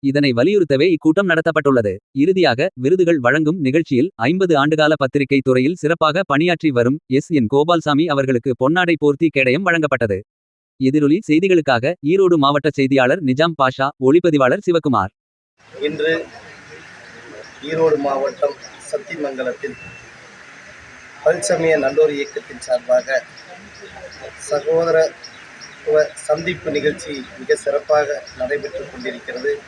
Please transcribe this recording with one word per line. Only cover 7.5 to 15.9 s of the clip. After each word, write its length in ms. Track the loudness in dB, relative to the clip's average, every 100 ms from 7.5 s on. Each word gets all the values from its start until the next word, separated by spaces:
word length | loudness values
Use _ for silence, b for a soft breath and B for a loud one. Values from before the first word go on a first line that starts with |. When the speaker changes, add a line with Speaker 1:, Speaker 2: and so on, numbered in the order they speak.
| 2 2 0 2 0 0
Speaker 1:
அவர்களுக்கு 460 | 0 0 -2 -2 -2
பொன்னாடை 360 | 0 0 0 2
போர்த்தி 300 | 0 2 0
கேடயம் 380 | 0 0 0 0
வழங்கப்பட்டது. 520 | 0 0 0 -2 -4 -6 _ _ _ _ _
எதிரொலி 380 | 0 2 2 0 2
செய்திகளுக்காக 680 | 0 2 2 2 0 0 -4 0
ஈரோடு 300 | 2 4 4
மாவட்ட 340 | 4 2 0
செய்தியாளர் 520 | 0 0 4 2 2
நிஜாம் 340 | 0 0 0 0
பாஷா, 280 | -2 0 -4 0
ஒளிப்பதிவாளர் 640 | 4 4 4 2 2 2 0
சிவகுமார். 460 | 0 2 0 -2 _ _ _ _ _ _ -8
Speaker 2:
இன்று 260 | -8